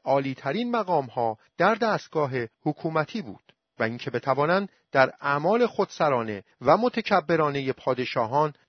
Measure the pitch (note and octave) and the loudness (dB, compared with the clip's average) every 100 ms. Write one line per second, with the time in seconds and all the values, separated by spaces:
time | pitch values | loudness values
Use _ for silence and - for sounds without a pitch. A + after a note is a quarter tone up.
0 | - C#3 C3+ C3 C#3 F3+ A#3+ A#3+ F#3 E3 | 0 0 0 -6 -6 -4 -2 -2 0 -2
1 | B2+ B2+ A2+ A2 _ - F3+ A3 A#3 F3 | -2 -2 -2 -2 _ 0 2 2 0 -2
2 | - D#3+ C#3+ B2+ A2+ _ D3+ D3+ E3 D#3+ | -2 -2 -2 -2 -6 _ -6 -4 -2 -2
3 | D3+ - B2+ F2+ _ _ _ - A2+ A#2+ | -2 -6 -10 -14 _ _ _ -4 -4 -2
4 | - A#2+ - C3 D3 F#3 G3 _ _ C#3 | -6 -4 -2 0 2 2 0 _ _ 4
5 | C3 - C#3+ C#3+ D#3+ A#3 A#3 - F#3+ - | 4 2 -2 -2 0 2 0 -2 -4 0
6 | D#3 B2+ A2+ G2+ - - B2+ F3 A#3+ - | 0 0 -2 -8 -12 -4 2 4 4 -2
7 | - F#3+ D3+ E3 D3+ C#3 C3 B2 - B2 | 0 0 2 2 2 0 -4 -4 -2 -2
8 | B2 C3+ A2+ C#3 D3+ - | -2 -2 0 0 0 -2